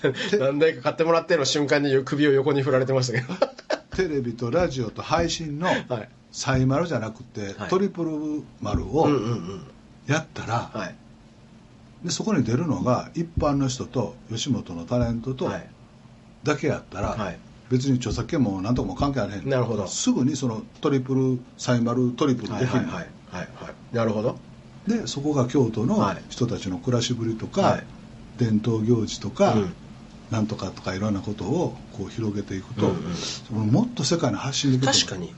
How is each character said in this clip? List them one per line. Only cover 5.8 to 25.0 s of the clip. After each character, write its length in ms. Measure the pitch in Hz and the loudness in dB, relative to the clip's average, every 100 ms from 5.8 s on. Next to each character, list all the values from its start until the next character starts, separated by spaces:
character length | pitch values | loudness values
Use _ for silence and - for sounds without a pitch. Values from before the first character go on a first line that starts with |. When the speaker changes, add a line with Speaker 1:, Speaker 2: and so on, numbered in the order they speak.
| - 120 101 - - | -2 -6 -6 -16 -16
Speaker 2:
サ 260 | - - 131 | -6 0 2
イ 80 | 131 | 4
マ 140 | 139 | 2
ル 80 | 170 | 0
じ 60 | |
ゃ 60 | 127 | -2
な 120 | 107 | -4
く 120 | - | -8
て、 320 | - 113 98 98 | -12 -8 -8 -6
Speaker 1:
は 80 | 98 | 0
い。 20 | |
Speaker 2:
ト 100 | 185 | 2
リ 80 | 196 | 2
プ 140 | 170 | -2
ル 400 | 160 151 151 151 127 - | -4 -4 -4 -6 -8 -10
マ 140 | 104 95 | -4 -4
ル 100 | 90 | 0
を 200 | 135 147 | 2 4
Speaker 1:
う 40 | |
ん 60 | 139 | 4
う 20 | |
ん 140 | 107 | 2
う 40 | 110 87 190 | -4 -4 -10
ん。 60 | 139 - - - - | -14 -20 -20 -8 -2
Speaker 2:
や 140 | 156 | -2
っ 60 | 156 | -2
た 120 | - 104 | -10 -4
ら、 240 | 113 104 | -2 -2
Speaker 1:
は 120 | 117 87 | -6 -8
い。 80 | - - - - - - - - - - - | -10 -20 -20 -20 -20 -20 -20 -20 -20 -20 -10
Speaker 2:
で、 80 | 175 | -6
そ 120 | - 196 | -2 0
こ 80 | 185 | 2
に 80 | |
出 120 | 110 120 | 2 2
る 120 | 170 | 0
の 160 | 92 | 0
が、 260 | 117 110 - - | 2 0 -2 -6
一 100 | 170 - | -4 0
般 140 | 151 139 | 2 2
の 120 | 135 | 0
人 160 | 127 95 | -2 -6
と、 300 | 131 104 - - | -4 -4 -6 -10
吉 200 | 113 143 | -6 -2
本 220 | 104 - 85 | -2 -4 -10
の 80 | 82 | -2
タ 140 | 123 | 0
レ 100 | 117 | 0
ン 100 | 117 | -2
ト 120 | 131 | -4
と、 120 | 131 175 | -4 -4
Speaker 1:
は 120 | 95 | -4
い。 100 | - - - - - - - - | -10 -20 -20 -20 -20 -20 -20 -6
Speaker 2:
だ 140 | 139 147 | -2 0
け 100 | 151 | 0
や 120 | 147 | -2
っ 40 | - | -4
た 100 | 98 | -6
ら、 80 | 107 | -4
Speaker 1:
は 220 | 98 98 | -2 -4
い。 80 | 87 - - - | -8 -14 -14 -2
Speaker 2:
別 140 | 127 135 | 0 2
に 100 | 123 | 0
著 160 | 110 | 0
作 140 | 95 - | -2 -2
権 160 | 160 | 0
も 180 | 113 95 | 0 0
何 140 | 95 127 | 0 0
と 80 | |
か 40 | 101 | -2
も 80 | 90 | -2
関 180 | 147 | 0
係 80 | 131 | 0
あ 60 | 101 | -2
れ 100 | 101 | -4
へ 20 | |
ん。 100 | 127 | 0
Speaker 1:
な 80 | 131 | 0
る 60 | |
ほ 120 | 117 107 | 0 -2
ど。 100 | 90 | -4
Speaker 2:
す 240 | - - | -2 0
ぐ 120 | 233 131 | 2 2
に 100 | 151 | 0
そ 120 | 127 | -2
の 140 | 107 - - | -4 -10 -2
ト 80 | 156 | 0
リ 80 | 139 | 2
プ 160 | 131 131 | 2 2
ル、 240 | 131 123 - - | 2 0 -6 -6
サ 180 | - 120 | 0 2
イ 60 | |
マ 120 | 117 120 | 2 2
ル、 160 | 123 | 2
ト 160 | - 151 | 2 2
リ 80 | 113 | 2
プ 80 | |
ル 60 | 104 | 0
で 40 | 107 | -2
き 20 | |
る。 60 | 127 | 0
Speaker 1:
は 140 | 127 | 0
い 20 | |
は 0 | |
い 20 | 90 | 0
は 60 | |
い。 20 | |
は 80 | 87 | -6
い 460 | 82 - - 90 - - | -10 -16 -12 -10 -10 -12
は 60 | 87 | -16
い。 240 | - - 117 | -16 -6 0
な 100 | 113 | 0
る 60 | |
ほ 100 | 107 | 0
ど。 160 | 117 - - - - - - | -2 -4 -12 -20 -20 -10 -2
Speaker 2:
で、 200 | 233 | -2